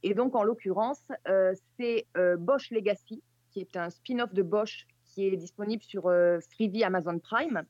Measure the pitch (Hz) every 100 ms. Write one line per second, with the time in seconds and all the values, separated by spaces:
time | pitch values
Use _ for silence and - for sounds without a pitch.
0 | 180 202 254 254 208 233 196 185 226 285
1 | _ 269 - 190 185 185 _ _ 240 233
2 | - - 180 175 175 277 - 226 202 196
3 | _ 220 _ _ _ - 185 185 170 -
4 | - 247 240 185 180 208 214 - - _
5 | _ - 196 190 170 - 208 220 - 202
6 | 180 175 175 175 - _ 220 196 202 185
7 | 165 170 - 226 320 214 151